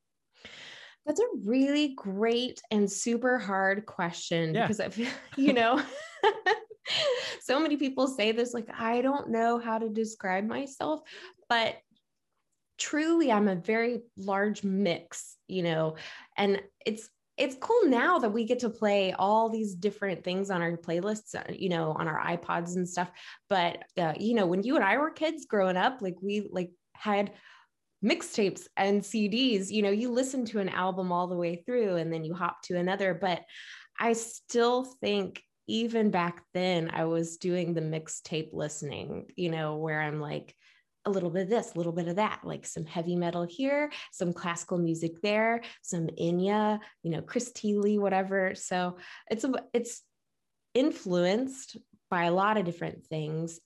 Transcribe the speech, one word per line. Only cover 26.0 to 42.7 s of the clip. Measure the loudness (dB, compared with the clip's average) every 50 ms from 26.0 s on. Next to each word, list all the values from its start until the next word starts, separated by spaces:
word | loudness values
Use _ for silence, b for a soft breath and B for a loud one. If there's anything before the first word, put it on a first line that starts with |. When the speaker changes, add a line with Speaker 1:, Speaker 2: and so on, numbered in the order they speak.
| -6
Speaker 1:
like, | -6 -6 -4
we, | -4 -4 -2 -2 -4 -4
like, | -4 -4 -6 -6 -8 _ _ _ -16
had | -8 -2 0 2 2 0 -2 B B B B B B B B _ _ _ _ _ -2 0
mixtapes | 0 0 0 -2 -6 -2 0 0 0 0 -4 -12 -8 -2
and | 0 2 2 2 2 0
C | 0 -2 0 0 0
Ds, | 2 2 2 2 2 2 0 0 0
you | 2 2
know, | 2
you | 2 2 0 0
listen | 0 0 0 0 -2 -4 -4
to | -2 -2 -2
an | -2 -2
album | 0 0 0 0 0 0 0 0 0
all | 0 0 0
the | 0
way | -2 -2 -2 -2 -4 -4
through | -2 0 0 2 2 2
and | 0 0 0 -2
then | -4 -4
you | -4 -4
hop | -4 -4 -4 -4 -6 -6
to | -4 -2
another. | 0 0 0 0 0 0 0 0
But | 0 0 0 0 -2 -4 B B B B B B B B B B -2
I | 0 0 0
still | 0 -2 -8 -12 -16 _ -2 2 2 4 4 4 2 0
think | -4 -8 -6 -2 -2 0 0 -2 -4 -6 -12 -20 _ _ _ _ -4
even | -2 0 0 0 2 2 2 4
back | 4 2 0 0 -2 -6 -12 _ -4
then | -2 0 2 2 2 0 0 -2
I | 0 0
was | 2 2 0 0 -2 -4 -6
doing | -2 0 0 0 0 0 0
the | -2
mixtape | -2 -2 -4 -4 -6 -8 -12 -12 -8 -6 -4 -4 -4 -4 -6
listening, | -6 -6 -6 -6 -6 -8 -8 -6 -6 -8 -8 -8 -10 -10 -12 -6
you | -4 -2 -2
know, | -2 -2 -2 -4 -4
where | -4 -4 -2 -2 -2 -2
I'm | -2 -2 -4
like, | -6 -6 -6 -8 -8 -10 -20 b b b b b b b _ _ -4
a | -2
little | -2 0 0 -2
bit | -2 -2 0
of | 0
this, | 0 0 0 -2 -4
a | -4
little | -2 -2 -2
bit | -2 -2
of | -2 0
that, | 0 0 -2 -2 -6 -8
like, | -8 -8 -8 -10
some | -10